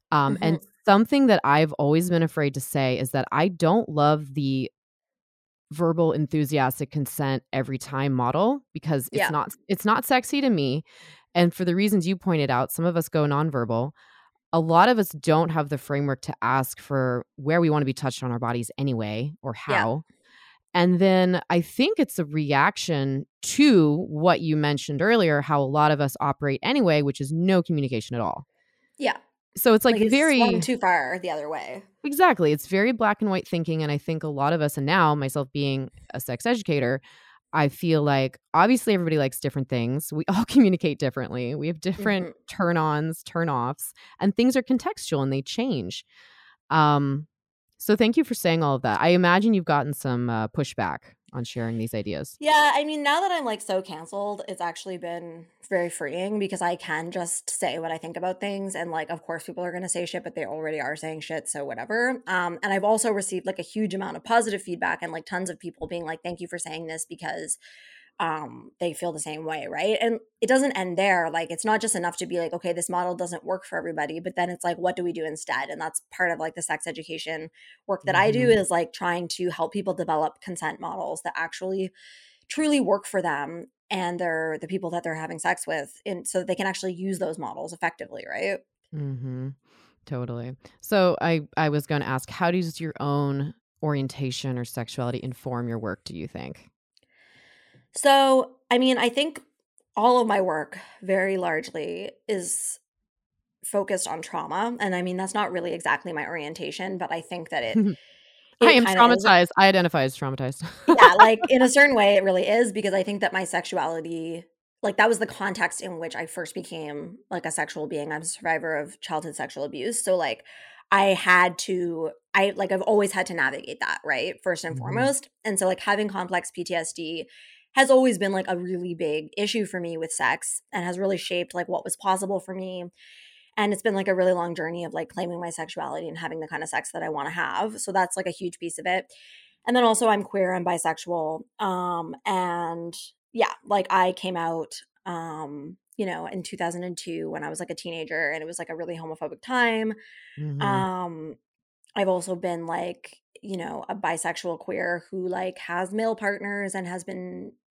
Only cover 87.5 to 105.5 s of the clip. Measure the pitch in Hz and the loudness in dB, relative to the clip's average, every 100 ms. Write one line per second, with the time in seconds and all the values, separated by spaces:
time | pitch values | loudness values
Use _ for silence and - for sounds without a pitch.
87.5 | - 160 170 170 - 160 - - - 196 | -8 -12 -6 -6 -6 -14 -14 -10 -4 -4
88.5 | 196 _ _ _ 151 143 131 131 127 135 | -4 _ _ _ -8 -8 -8 -8 -8 -10
89.5 | 139 _ _ _ _ - 127 123 120 120 | -12 _ _ _ _ -10 -8 -6 -8 -10
90.5 | 131 - _ - 202 180 - 170 160 143 | -12 -18 _ -2 2 4 2 0 0 -2
91.5 | - 156 147 - 147 - 131 - - 175 | -2 0 0 0 -2 -2 -4 -6 -2 0
92.5 | 185 165 - 160 - 143 143 143 139 147 | 0 -2 -6 -10 -6 -2 0 0 -2 -4
93.5 | - _ - 151 143 135 - 135 123 135 | -8 _ -6 -2 -2 -4 -4 -6 -4 -4
94.5 | 123 120 - 117 - 123 123 127 127 135 | -4 -6 -8 -8 -6 -4 -4 -8 -10 -8
95.5 | 120 120 113 110 92 - 85 - - 65 | -6 -4 -4 -6 -8 -10 -10 -10 -10 -12
96.5 | - _ _ _ _ _ _ _ _ _ | -14 _ _ _ _ _ _ _ _ _
97.5 | _ _ _ _ - 277 269 269 262 254 | _ _ _ _ 0 6 6 8 4 2
98.5 | _ - 247 254 254 240 262 302 - _ | _ 0 4 4 4 2 0 -2 -4 _
99.5 | _ _ _ _ 202 233 247 226 196 185 | _ _ _ _ 2 4 4 4 2 0
100.5 | 156 143 - - - 190 190 190 190 175 | -2 -4 -10 -20 -10 -2 0 0 0 -2
101.5 | 156 156 160 160 170 202 - - 196 175 | -2 -4 -8 -8 -8 -12 -12 -6 -6 -4
102.5 | - - - _ _ _ _ _ _ _ | -6 -6 -10 _ _ _ _ _ _ _
103.5 | _ - 202 190 185 - 160 - 160 143 | _ -4 -4 -2 -4 -4 -8 -8 -8 -6
104.5 | 175 233 240 202 180 180 180 190 208 208 | -4 -4 -2 -2 -2 -2 -4 -4 -4 -4